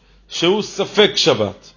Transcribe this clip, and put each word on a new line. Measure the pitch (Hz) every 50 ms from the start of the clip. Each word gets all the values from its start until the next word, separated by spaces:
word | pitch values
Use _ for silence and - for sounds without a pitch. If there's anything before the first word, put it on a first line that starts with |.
| _ _ _ _ _ _
שהוא | - - 165 170 202 214
ספק | 190 - - - 123 - - 202 208 - 208
שבת. | - - 165 127 104 107 98 98 - - - -